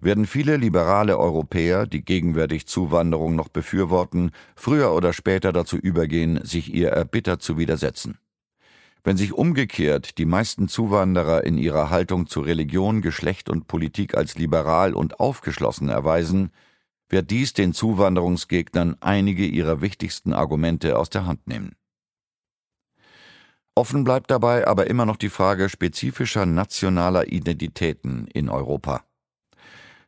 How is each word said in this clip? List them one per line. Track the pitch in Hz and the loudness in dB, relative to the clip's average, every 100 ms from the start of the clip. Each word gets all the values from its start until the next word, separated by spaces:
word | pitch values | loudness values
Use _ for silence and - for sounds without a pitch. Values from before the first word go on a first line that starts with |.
werden | 90 101 104 | 0 2 0
viele | 135 147 147 | 0 0 2
liberale | 113 90 82 101 104 87 | 2 2 4 4 4 2
Europäer, | 85 80 76 90 85 92 113 | 2 0 -2 0 2 0 0
die | 76 | -4
gegenwärtig | - 92 85 80 78 78 - | -2 0 0 0 0 -2 -4
Zuwanderung | - 85 85 85 80 80 82 | -4 0 2 2 0 0 -2
noch | 78 | -4
befürworten, | 87 - 95 90 90 - 87 87 - - - | -6 -4 -2 0 0 0 -2 -2 -4 -16 -8
früher | - 147 123 | 0 2 2
oder | 80 87 | 2 0
später | - - 95 95 | 0 0 0 2
dazu | 85 82 - | 0 -2 -2
übergehen, | 95 85 80 82 82 80 | -2 0 0 0 0 -2
sich | - 85 - | -4 -6 -4
ihr | - 85 | 0 2
erbittert | 78 - 113 101 87 | 2 0 -2 -2 -4
zu | - 80 | -2 -2
widersetzen. | 78 78 69 - - - _ _ _ _ _ _ _ _ - | 0 0 -2 -6 -10 -14 _ _ _ _ _ _ _ _ 0
Wenn | 95 | 0
sich | 101 | 0
umgekehrt | - 175 151 123 - 76 71 - - | 0 0 2 -2 0 0 0 -2 -4
die | 80 | 0
meisten | 90 113 - 98 | 0 0 -2 -4
Zuwanderer | - 110 101 95 90 78 82 | -2 0 2 4 2 2 2
in | - 78 | 2 0
ihrer | 76 76 76 | 0 0 2
Haltung | 90 90 92 82 | 0 0 -2 -2
zu | 76 | -4
Religion, | 73 82 76 85 101 110 | -2 -2 0 0 0 0
Geschlecht | 80 - 76 90 - | -2 -2 -4 -4 -4
und | 82 - | -6 -4
Politik | 80 82 - 98 - | -4 -4 -4 -2 -2
als | 76 - | -2 -2
liberal | 80 80 76 82 95 | 0 0 2 4 2
und | 50 80 - | 2 -2 0
aufgeschlossen | 127 131 - - 58 - 71 | -2 -2 -6 -4 -4 -2 -2
erweisen, | 57 71 82 82 95 95 - _ _ _ _ _ | -2 0 0 2 0 0 -6 _ _ _ _ _
wird | 95 87 | -2 0
dies | 113 135 | -2 0
den | - 92 | 0 0
Zuwanderungsgegnern | - 110 98 98 90 87 87 - 90 80 87 85 - | 2 0 4 4 4 2 0 0 -2 0 0 0 0
einige | - 101 101 90 95 | 0 2 2 2 0
ihrer | 80 80 78 | 0 0 0
wichtigsten | 95 - 90 - - | -2 -4 -8 -6 -4
Argumente | - 76 76 82 82 80 60 | -2 0 0 0 0 0 0
aus | 82 | 0
der | 101 92 | -2 -4
Hand | 69 - | -6 -6
nehmen. | 58 - - _ _ _ _ _ _ _ _ _ _ _ _ _ - - - _ _ _ - | -10 -10 -16 _ _ _ _ _ _ _ _ _ _ _ _ _ -20 -20 -20 _ _ _ 0
Offen | 120 139 | 2 2
bleibt | 127 131 - | 2 2 2
dabei | 131 120 120 - | 2 4 4 4
aber | 101 - | 2 2
immer | 120 110 | 2 0
noch | 104 | -2
die | 107 | -4
Frage | - 95 95 95 | 0 2 2 0
spezifischer | - 90 - 123 - 120 107 92 | -2 -4 -4 -6 -4 -4 0 0
nationaler | 82 104 - 95 90 87 90 - | 0 -2 -2 0 2 2 2 0
Identitäten | 90 87 78 82 - 82 76 67 62 53 | -2 -2 -4 -6 -4 -4 -4 -6 -8 -6
in | - 69 | -4 -4
Europa. | 67 65 69 69 65 - _ _ _ _ _ - - - - | -4 -4 -4 -4 -6 -8 _ _ _ _ _ -20 -20 -20 -20